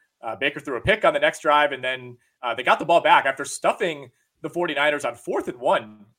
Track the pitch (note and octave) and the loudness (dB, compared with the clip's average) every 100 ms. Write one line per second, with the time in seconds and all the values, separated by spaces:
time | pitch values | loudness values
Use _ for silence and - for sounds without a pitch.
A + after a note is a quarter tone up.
0 | _ _ A#2 A2 C#3+ D3 C#3+ A#2+ - G#3+ | _ _ -10 -4 -4 -4 -8 -4 0 2
1 | F3+ C#3+ D3+ - D#3 D3 D3 C3 B2+ B2+ | 2 4 0 0 2 4 2 0 -6 -6
2 | B2 A#2+ _ _ B2 A#2 B2+ A3 D#3+ E3+ | -10 -20 _ _ -6 -2 0 0 4 2
3 | D3+ D3 C#3 C3+ C#3 - F3 A3 F#3+ D3 | 6 4 4 -4 -8 -4 -2 0 -4 -6
4 | C3 _ _ _ D#3 F3 F3 C#3 D3 D3 | -14 _ _ _ -10 -4 -4 0 0 0
5 | C3+ - - D4+ - - C3 E3+ G#2+ G#2+ | -4 -8 -6 -6 -6 -4 0 0 -2 -20
6 | - | -20